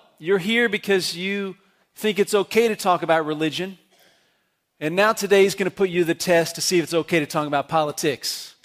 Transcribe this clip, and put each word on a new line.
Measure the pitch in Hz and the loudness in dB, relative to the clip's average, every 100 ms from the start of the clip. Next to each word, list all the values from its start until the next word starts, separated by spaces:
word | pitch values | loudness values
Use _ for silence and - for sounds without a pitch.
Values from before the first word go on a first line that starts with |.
| _ _ | _ _
you're | 160 196 | -2 0
here | 185 233 233 | 2 0 0
because | 202 202 190 156 165 | 0 0 0 -2 -6
you | 190 202 196 175 _ _ _ | -6 -6 -8 -12 _ _ _
think | - 214 196 | -6 -2 0
it's | 190 | 2
okay | 208 - 226 226 | 0 2 2 2
to | |
talk | 208 196 175 | 2 0 2
about | 165 160 | 2 0
religion, | 151 151 156 139 190 185 _ _ _ _ _ _ _ _ _ - | 0 -2 -4 -4 -8 -12 _ _ _ _ _ _ _ _ _ -8
and | 156 180 | -4 2
now | 214 | 2
today | 220 196 196 | 2 2 4
is | 196 | 4
gonna | - 185 | 2 -4
put | - 190 | -2 0
you | 175 | 2
to | 165 | 0
the | 160 | 0
test | 190 170 160 - | 2 2 2 -4
to | |
see | - 175 | 0 0
if | |
it's | 147 | 2
okay | 165 151 170 | -2 0 0
to | 143 | 0
talk | 160 147 | -4 -2
about | 143 135 | -2 0
politics. | 160 147 - 156 120 - - - _ | -2 -2 -2 -4 -4 -6 -10 -12 _